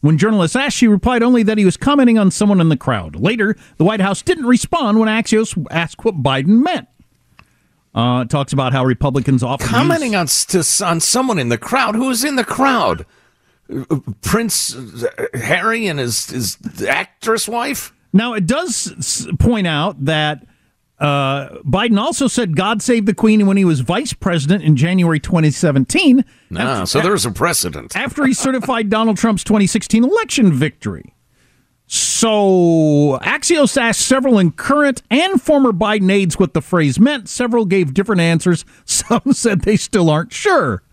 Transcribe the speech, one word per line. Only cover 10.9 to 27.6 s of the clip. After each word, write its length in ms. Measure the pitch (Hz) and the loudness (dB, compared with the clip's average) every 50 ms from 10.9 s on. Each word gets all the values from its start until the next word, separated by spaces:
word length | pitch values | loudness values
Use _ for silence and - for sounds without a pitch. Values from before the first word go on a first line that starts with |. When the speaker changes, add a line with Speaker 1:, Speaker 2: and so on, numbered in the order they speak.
| 165 165 | -2 0
Speaker 2:
someone 400 | 160 - - 240 262 262 226 175 | 0 0 0 0 0 0 0 -2
in 100 | 131 120 | 0 0
the 80 | 120 113 | -2 -2
crowd? 380 | - - - 262 254 214 208 | -2 -2 -2 0 0 0 0
Who 100 | 220 254 262 | -2 -2 -2
was 140 | 254 226 247 | -2 -2 -2
in 120 | 302 285 | -2 -2
the 80 | 262 220 | -2 -2
crowd? 640 | - - - 262 277 262 233 175 110 85 78 78 _ _ _ _ _ _ _ _ _ _ _ _ _ | -4 -2 0 0 0 2 2 0 0 -2 -4 -6 _ _ _ _ _ _ _ _ _ _ _ _ _
Uh, 160 | - 139 131 - 160 139 - - 101 _ | -10 -10 -4 -4 -4 -4 -4 -8 -14 _
Prince, 540 | - - - 220 233 220 - - - - 117 | -6 -2 0 0 0 0 -4 -4 -4 -6 -8
uh, 340 | 117 131 110 - 110 120 - - - - - - | -12 -14 -16 -14 -8 -8 -8 -6 -6 -10 -8 -6
Harry 540 | 127 117 - 156 180 175 220 226 233 226 196 | -8 -4 -2 -2 -2 0 -2 -2 -2 -2 -4
and 100 | 160 143 | -4 -4
his, 300 | 131 120 110 - - - | -4 -4 -4 -6 -8 -8
his 300 | - 127 120 92 - - - 220 - - - 98 | -8 -6 -6 -6 -8 -10 -14 -16 -10 -8 -4 -4
actress 600 | 135 - 180 - _ _ - 226 226 226 - - | -2 -4 -4 -8 _ _ -4 -4 -2 -2 -4 -6
wife? 440 | 220 233 240 285 277 - - - _ _ _ _ - | -6 -6 -6 -6 -6 -8 -10 -14 _ _ _ _ 2
Speaker 1:
Now, 200 | 190 226 247 240 | 2 2 2 -4
it 120 | 214 190 | -4 -2
does 480 | 156 247 294 349 359 240 - - 190 - - | -2 -2 -2 -2 -6 -6 -8 -8 -10 -10 -12
s-, 280 | 160 - - - - - - - | -8 -8 -8 -8 -8 -8 -4 0
point 260 | - - 240 220 196 | 0 0 0 0 -2
out 400 | 175 156 147 151 190 170 139 143 | -2 -2 -2 -2 -4 -4 -4 -4
that, 400 | 139 160 151 151 151 151 151 - _ _ _ _ _ _ _ _ _ _ _ | -2 -2 -2 -2 -2 -4 -8 -12 _ _ _ _ _ _ _ _ _ _ _
uh, 520 | - 147 143 143 139 135 135 139 139 131 - - - | -2 -2 0 0 0 -2 -4 -4 -8 -12 -16 -12 -6
Biden 340 | 143 127 185 214 240 220 196 | -2 -2 0 2 2 2 2
also 260 | 220 302 349 - 277 254 | 0 -2 -2 -2 -2 -2
said, 260 | - - 240 190 156 | 0 -2 -2 -2 -2
"God 260 | 139 185 202 233 214 | -2 0 0 -2 -4
save 240 | - - 247 233 208 | 0 0 0 2 2
the 80 | 202 208 | 0 -2
Queen," 320 | - - 220 214 214 208 196 | 2 2 4 4 4 4 4
when 100 | 196 196 | 2 2
he 80 | 196 | 2
was 160 | 175 160 135 | 2 2 0
vice 320 | 127 - 175 196 285 262 - | 0 -2 -4 -4 -4 -6 -8
president 500 | - - 196 175 170 135 143 185 208 151 | -4 -4 -2 -2 0 0 0 0 0 2
in 140 | 151 151 127 | 2 2 2
January 420 | 143 170 185 185 180 170 160 151 | 2 0 2 2 2 2 0 -2
twenty 320 | - - 180 170 156 151 | -2 -2 0 2 2 2
seventeen. 720 | 143 - - 165 143 139 131 - - 349 392 302 247 269 247 _ _ _ _ _ - | 0 2 0 0 2 2 0 0 0 2 4 4 4 4 2 _ _ _ _ _ -8
Speaker 2:
Ah, 20 | 165 220 254 - 220 185 | -6 -4 -4 -2 -4 -4
Speaker 1:
After 20 | |
Speaker 2:
so 160 | 180 - - | -2 0 0
there's 240 | 160 180 208 185 90 | 0 2 0 0 -2
a 60 | 123 | -4
precedent. 640 | 98 - - - 170 - | -4 -2 -2 -2 0 -2